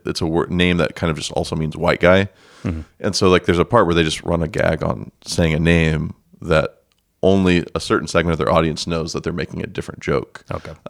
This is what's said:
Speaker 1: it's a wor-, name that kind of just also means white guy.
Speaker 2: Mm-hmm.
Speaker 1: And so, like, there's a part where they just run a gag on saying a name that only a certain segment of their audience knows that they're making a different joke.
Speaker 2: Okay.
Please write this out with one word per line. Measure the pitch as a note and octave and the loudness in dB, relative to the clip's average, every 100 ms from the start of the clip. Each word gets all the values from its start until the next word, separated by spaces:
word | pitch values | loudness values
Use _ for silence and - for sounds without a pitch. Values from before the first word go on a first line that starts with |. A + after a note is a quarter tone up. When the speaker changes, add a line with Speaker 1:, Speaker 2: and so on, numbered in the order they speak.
| - | -8
Speaker 1:
it's | - | -4
a | E2+ | -2
wor-, | E2 - | 0 0
name | F2 F2+ F2 | 0 2 2
that | D#2+ | 0
kind | - F2 | -2 -4
of | D2+ | -4
just | - | -6
also | - E2 D#2+ | -6 -4 -4
means | D#2 D#2+ | -6 -2
white | E2 - | -2 2
guy. | F2 F#2+ G2 - _ - | 4 4 2 -6 _ -10
Speaker 2:
Mm-hmm. | - D#2+ D#2 _ | -8 -8 -10 _
Speaker 1:
And | G#2 F2+ | -6 0
so, | F#2+ | 4
like, | F2+ - | 4 4
there's | F2 | 0
a | |
part | E2+ A#2+ F2 | 2 2 4
where | E2+ | 2
they | |
just | D#2+ D2+ | 0 -2
run | E2+ E2+ | -4 -2
a | D#2+ | -2
gag | - - E2 | -2 -2 0
on | - G#1 G1+ - | -4 -6 -10 -16
saying | - - E2+ | -8 0 0
a | D#2 | 2
name | E2 E2+ D#2+ D#2 D#2+ - _ _ | 4 4 2 0 -4 -10 _ _
that | E2 D#2 - - _ _ _ _ | 0 2 2 -6 _ _ _ _
only | F#2 G2 F#2 F2 - | 2 4 4 2 0
a | - | -6
certain | - G#2+ D#2+ | -2 -2 0
segment | F2 E2+ | 0 0
of | D#2 | 0
their | C2+ | 0
audience | D#2+ E2 D2 - | 2 0 -2 -4
knows | E2+ D#2+ | -4 -4
that | - | -6
they're | E2+ | -6
making | E2+ D2+ E2+ | -6 -8 -8
a | - | -10
different | F#2+ - - | -10 -12 -10
joke. | - C#2 - - - | -4 -4 -4 -14 -12
Speaker 2:
Okay. | - - D#2+ | -12 -12 -18